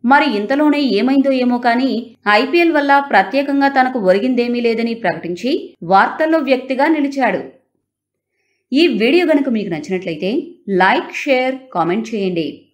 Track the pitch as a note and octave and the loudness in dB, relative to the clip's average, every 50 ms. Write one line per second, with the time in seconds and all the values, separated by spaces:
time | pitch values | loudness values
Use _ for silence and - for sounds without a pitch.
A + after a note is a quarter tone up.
0 | - A#3 C4+ D4 D#4 D4 A3 G3+ G#3 - C4+ C#4 D4+ D4+ D4 D4 D4 B3+ G3 G3 | 4 4 4 4 4 2 0 -2 -2 -2 0 2 2 2 2 2 0 0 2 2
1 | A3+ B3+ C#4 C#4 C4+ C#4 C4+ B3+ B3 B3 B3 A#3+ B3 B3 A#3 A#3+ C4 C4+ A3 A3 | 2 2 2 2 2 2 2 2 2 0 0 0 0 0 0 2 0 0 -2 -4
2 | A#3+ - - _ _ G#3 G#3 G#3+ C4 C4 C4+ F4 F4 E4 D#4 D4+ C#4+ C#4 C#4 C#4 | -6 -10 -18 _ _ 2 2 2 2 2 2 2 2 2 2 0 2 4 2 2
3 | C#4 C#4 C4 A#3 G3 - B3+ C4+ C#4+ C#4+ C#4 C#4 C#4 C#4 C#4 C4+ B3+ B3+ B3+ B3+ | 2 2 2 2 2 2 0 -2 -2 0 0 0 0 2 2 2 0 0 0 -2
4 | G3+ F#3 F#3 G3+ G#3 C4 C4 A#3+ A#3+ A#3+ A#3+ A#3+ A#3 A3+ A3+ G#3+ A3+ A#3 A#3 A3+ | 2 2 2 2 2 0 0 0 0 -2 -2 -2 0 0 0 0 -2 -4 -4 -2
5 | - F3+ E3 E3 - E3 F3 F3 - B3 D4+ G4 - - - _ F#3 E3 F#3+ F#3+ | -4 -4 -4 -4 -6 -8 -8 -6 -4 -4 -4 -4 -4 -10 -16 _ -4 2 2 2
6 | G#3+ - - - D#4 D#4+ D#4+ D#4+ C#4 B3 C4+ B3 C4 - C4+ B3 C#4 D#4+ D#4+ D4+ | 2 2 0 -2 -2 0 0 0 2 0 0 -2 0 -6 -2 0 0 0 2 0
7 | C#4 C#4 C#4 C4+ B3+ A3 F#3 - - - - _ _ _ _ _ _ _ _ _ | 0 -2 -2 -2 -2 0 -2 -4 -6 -10 -18 _ _ _ _ _ _ _ _ _
8 | _ _ _ _ _ _ _ _ _ _ _ _ _ _ B3 C#4 E4+ F4 A#3+ G3+ | _ _ _ _ _ _ _ _ _ _ _ _ _ _ 0 2 2 2 2 0
9 | G#3+ A#3+ C#4+ F4 F4+ D4+ D#4 C#4+ C4+ C#4 A#3 G#3+ G3 F3 F3 D#3 G3 - F#3 F#3 | 0 2 2 2 2 2 2 2 2 0 -2 -2 -2 -4 -6 -6 -6 -6 -6 -6
10 | F#3 F#3 E3 D#3 - F#3 A#3 E4 - - - _ _ - G3 F3+ F3+ F#3+ A3+ D#4 | -4 -6 -8 -6 -4 -4 -4 -4 -6 -8 -16 _ _ -2 0 2 4 4 2 0
11 | - - - - - D4 C4 B3+ B3+ C4 C4 C4 - - - F3+ E3 E3 F3 A3 | -2 -6 -12 -10 -2 0 0 0 0 -2 -4 -6 -10 -10 -4 -4 -2 -2 -2 -4
12 | A3 - - G#3+ G3 F#3 F3+ E3 D#3+ C#3 C#3+ - _ _ | -4 -6 -6 -4 -4 -2 -2 -4 -4 -6 -8 -14 _ _